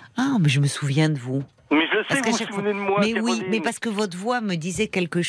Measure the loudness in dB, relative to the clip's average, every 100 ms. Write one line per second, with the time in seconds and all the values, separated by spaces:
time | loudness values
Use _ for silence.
0 | -10 -2 0 4 4 4 2 0 -2 2
1 | 2 0 -2 -4 -6 _ 0 0 2 0
2 | 0 0 0 -2 -2 -4 -2 -2 0 2
3 | 2 0 0 -2 -2 -2 -2 -4 -4 -2
4 | -2 -4 -4 -2 -2 -2 -2 -2 -2 -2
5 | -2 -2